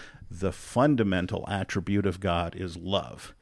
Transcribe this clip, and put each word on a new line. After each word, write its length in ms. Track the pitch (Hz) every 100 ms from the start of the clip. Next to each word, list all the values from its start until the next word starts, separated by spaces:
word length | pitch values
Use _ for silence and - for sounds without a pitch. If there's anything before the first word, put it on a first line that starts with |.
| - - -
the 220 | 87 92
fundamental 920 | - - 120 143 131 101 92 90 101 -
attribute 560 | 98 98 101 90 101
of 160 | 98 90
God 340 | 98 85 85
is 220 | 87 90 87
love. 560 | 87 98 69 - - -